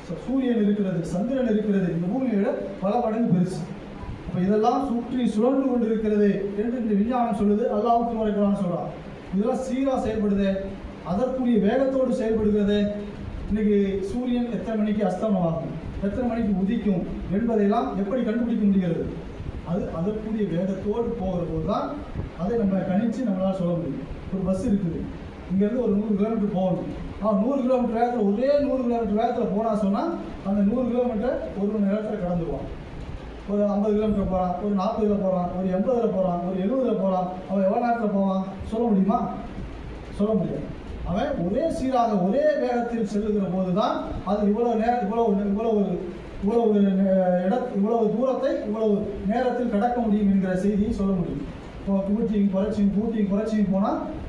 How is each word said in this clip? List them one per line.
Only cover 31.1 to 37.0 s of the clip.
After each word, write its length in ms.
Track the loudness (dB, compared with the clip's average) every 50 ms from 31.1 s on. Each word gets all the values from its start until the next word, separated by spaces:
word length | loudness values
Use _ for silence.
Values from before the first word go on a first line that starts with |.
| 0 -2 -2 -2 -2 -2 -4 -6 -4 -2
ஒரு 120 | -2 0
மணி 180 | 0 2 2 2
நேரத்துல 300 | 2 0 -2 -4 -4 -4 -2
கடந்துருவான். 440 | -2 -2 -2 -2 -2 -4 -6 -6 -8 -10 -10 -12 -12 -12 -12 -10 -10 -10 -10 -10 -12 -14 -12 -8 -4
ஒரு 140 | 0 2 2 2
ஐம்பது 240 | 2 2 2 2 2
கிலோமீட்டர் 380 | 2 2 2 2 0 0 0
போறான், 220 | 2 0 0 0 -2 -2 -2
ஒரு 100 | 0 0
நாற்பதுல 400 | 2 0 0 0 0 2 2 2 2
போறான், 280 | 2 0 0 0 0 -2 -2
ஒரு 120 | -2 -2 0
எண்பதுல 400 | 0 0 2 2 2 2 2 0
போறான், 280 | 0 2 0 0 0 -2
ஒரு 180 | -2 -4 -4 -2
எழுபதுல 340 | -2 0 0 0 0 0 0 0